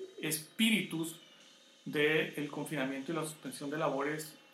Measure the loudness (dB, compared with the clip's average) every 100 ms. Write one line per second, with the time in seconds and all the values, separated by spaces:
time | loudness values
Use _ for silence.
0 | -14 -6 -4 -2 -4 2 4 4 2 -2
1 | -4 -8 -18 -20 -20 -20 -20 -14 -2 4
2 | 4 4 2 -2 -4 -4 -4 -2 -2 -2
3 | -4 -2 -4 -6 -10 -8 -4 0 0 2
4 | 0 -2 -6 -14 -20